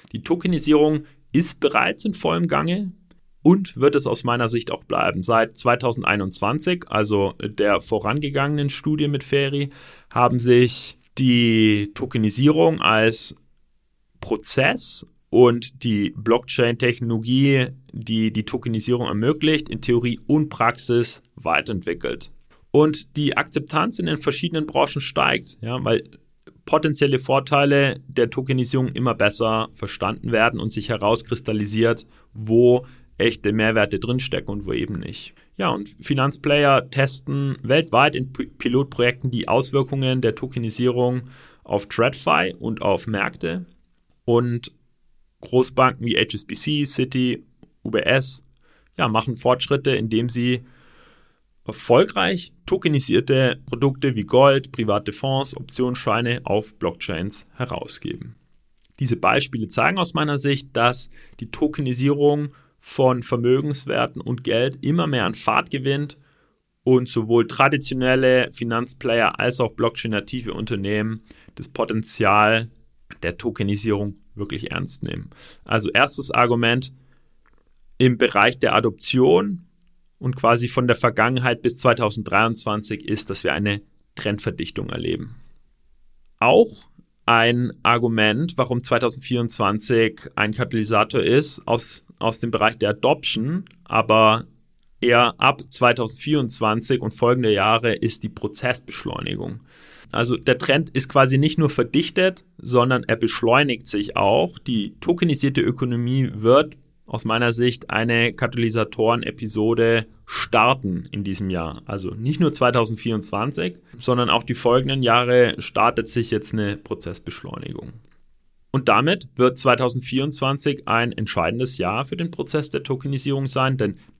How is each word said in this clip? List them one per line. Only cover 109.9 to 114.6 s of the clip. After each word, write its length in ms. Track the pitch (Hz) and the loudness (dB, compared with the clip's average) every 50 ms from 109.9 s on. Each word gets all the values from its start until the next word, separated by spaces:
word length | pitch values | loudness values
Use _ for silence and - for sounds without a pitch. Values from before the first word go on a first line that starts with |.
| 117 113 110 - - - _ | 2 0 -2 -4 -12 -20 _
starten 800 | - - - - - - 113 110 123 135 131 127 95 90 87 - - | -10 -8 -8 -4 0 2 4 4 4 2 0 -2 -4 -6 -6 -8 -8
in 140 | - 104 98 | -8 -8 -6
diesem 260 | 98 92 95 101 92 | -6 -6 -6 -4 -4
Jahr. 320 | 90 85 82 76 69 - - | -4 -4 -6 -6 -10 -12 -10
Also 300 | - 101 98 95 90 - | -10 -10 -8 -8 -8 -8
nicht 260 | 107 117 139 151 - | -6 -4 -2 0 2
nur 120 | 170 - | 2 0
zweitausendvierundzwanzig, 1300 | 156 - 127 123 123 120 113 110 110 - - 117 110 104 - - 104 101 117 143 143 - 175 - - - _ _ - 117 | 2 2 2 2 4 2 2 0 -2 -4 -4 -4 -4 -4 -4 -4 -4 -4 -4 -4 -4 -4 -6 -6 -8 -10 _ _ -18 -6
sondern 320 | - 127 123 123 120 - | -2 0 0 2 2 2
auch 120 | 123 117 | 2 0
die 120 | - - 120 | 0 -4 -6
folgenden 480 | - | 0